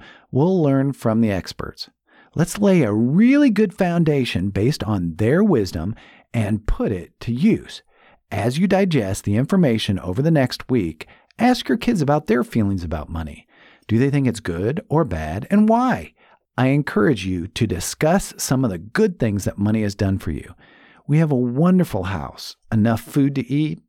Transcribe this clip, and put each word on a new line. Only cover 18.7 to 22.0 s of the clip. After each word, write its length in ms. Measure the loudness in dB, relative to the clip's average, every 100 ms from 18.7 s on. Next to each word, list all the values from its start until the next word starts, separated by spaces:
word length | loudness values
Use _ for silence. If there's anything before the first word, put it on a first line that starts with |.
the 80 | -4
good 400 | -6 0 0 0
things 260 | -2 -2
that 120 | -4 -2
money 240 | 0 0
has 140 | -2
done 240 | -2 -2 0
for 120 | -4
you. 240 | -8 -10 -18 _ _ _ _ 0
We 100 | 2
have 120 | 2
a 60 | 2
wonderful 680 | 0 2 4 4 2 -2